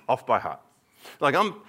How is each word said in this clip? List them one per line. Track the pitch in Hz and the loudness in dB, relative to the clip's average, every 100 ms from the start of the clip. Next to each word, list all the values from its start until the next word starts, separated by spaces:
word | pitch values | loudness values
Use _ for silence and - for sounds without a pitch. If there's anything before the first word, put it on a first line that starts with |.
| - | -4
off | 127 - | -2 0
by | 107 | -2
heart. | 85 71 _ _ _ _ - - | -2 -10 _ _ _ _ -20 -2
Like, | 143 | 0
I'm | 151 208 - | 2 0 -4